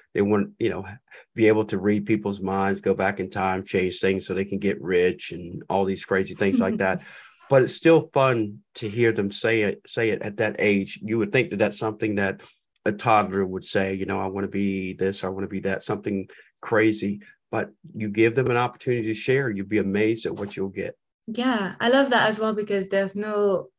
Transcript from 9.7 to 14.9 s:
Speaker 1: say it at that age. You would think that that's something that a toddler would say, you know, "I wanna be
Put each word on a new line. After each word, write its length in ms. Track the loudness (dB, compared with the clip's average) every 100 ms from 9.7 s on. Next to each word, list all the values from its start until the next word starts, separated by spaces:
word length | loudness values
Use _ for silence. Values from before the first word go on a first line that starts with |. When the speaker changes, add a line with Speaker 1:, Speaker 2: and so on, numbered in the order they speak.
| -2 -6
Speaker 1:
say 240 | -2 0
it 100 | 0
at 160 | -4 -2
that 200 | -2 2
age. 420 | 2 2 0 -8
You 140 | -4 -2
would 160 | 0
think 160 | 0 0
that 80 | 0
that's 220 | 0 0
something 380 | -6 -2 -2 0
that 260 | -2 -4 -12 _ _ _
a 80 | -4
toddler 540 | -2 4 4 4 0 -2
would 180 | -4
say, 300 | -2 -2 0
you 100 | -2
know, 160 | -4 -4
"I 60 | -4
wanna 220 | -4 -4
be 440 | -2 -2 -2 -4